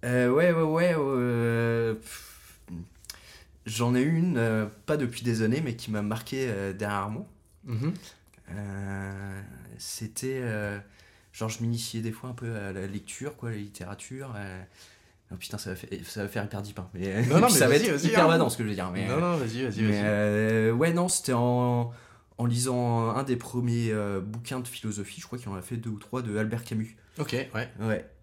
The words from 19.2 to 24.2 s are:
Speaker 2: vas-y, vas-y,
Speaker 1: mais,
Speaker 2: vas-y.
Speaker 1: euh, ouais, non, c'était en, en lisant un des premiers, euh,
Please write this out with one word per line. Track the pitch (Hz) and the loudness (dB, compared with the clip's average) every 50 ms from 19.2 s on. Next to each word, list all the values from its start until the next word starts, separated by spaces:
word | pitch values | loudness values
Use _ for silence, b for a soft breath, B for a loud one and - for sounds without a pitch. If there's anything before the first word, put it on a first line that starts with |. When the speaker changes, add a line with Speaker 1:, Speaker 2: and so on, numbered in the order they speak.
| 170 175 175 | 2 2 2
Speaker 2:
vas-y, | 160 131 110 110 120 131 | 0 0 -2 -2 -2 -2
vas-y, | 123 104 - 110 | -2 0 2 4
Speaker 1:
mais, | 107 | 4
Speaker 2:
vas-y. | 104 104 104 | 4 4 4
Speaker 1:
euh, | 104 107 104 104 104 104 107 110 110 110 113 110 113 117 | 4 4 4 4 4 4 4 4 4 4 4 4 4 4
ouais, | 120 151 170 165 | 4 4 4 4
non, | 175 175 180 | 2 2 2
c'était | - - - - 127 | 0 0 0 2 2
en, | 120 120 123 123 123 123 123 123 120 120 120 120 B B B B B B B _ - | 4 4 4 4 4 4 4 2 2 0 -2 -4 B B B B B B B _ -2
en | 120 | 0
lisant | 120 120 120 123 131 127 123 123 120 117 117 117 113 110 | 2 2 2 2 2 2 2 2 2 2 2 2 2 0
un | 123 139 | 0 0
des | 135 123 | 0 -2
premiers, | 123 120 - - 123 120 120 117 117 117 113 | -2 -2 -4 -4 -2 0 2 2 2 2 2
euh, | 110 107 104 101 101 95 | 0 0 0 0 -2 -2